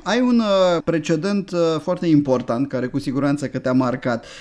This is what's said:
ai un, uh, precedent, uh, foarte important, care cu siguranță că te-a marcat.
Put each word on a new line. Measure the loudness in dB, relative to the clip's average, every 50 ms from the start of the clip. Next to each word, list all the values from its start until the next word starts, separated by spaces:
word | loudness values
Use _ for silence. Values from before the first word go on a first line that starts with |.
| -4
ai | -2 0 0
un, | 2 2 2 2
uh, | 2 2 2 2 4 4 2 0 0
precedent, | -2 -2 -2 0 0 -2 0 0 -2 -2 -2 -4 -2
uh, | -2 0 0 0 0 -2
foarte | -2 -4 -4 -2 2
important, | 4 4 4 4 4 2 0 0 -2 -2 -2 -2 -2
care | -4 -4 -4
cu | -4 -4 -4
siguranță | -4 -4 -2 0 0 0 0 -2 -4 -6
că | -6 -4
te-a | -2 0 2
marcat. | 2 2 0 -2 -4 -2 -2 -4 -4 -6 -12 -18 -20